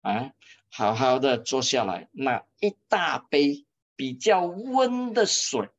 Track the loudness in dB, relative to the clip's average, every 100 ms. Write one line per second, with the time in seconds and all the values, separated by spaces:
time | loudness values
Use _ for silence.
0 | -2 -4 -6 _ -20 -20 _ -2 0 2
1 | 2 4 2 0 -2 -2 0 0 0 -4
2 | -10 -6 -4 -4 _ _ -4 -4 _ 0
3 | 0 -4 _ 2 2 0 _ _ _ -10
4 | -10 -2 2 2 2 -6 -4 0 2 0
5 | -2 0 2 0 -2 -4 -6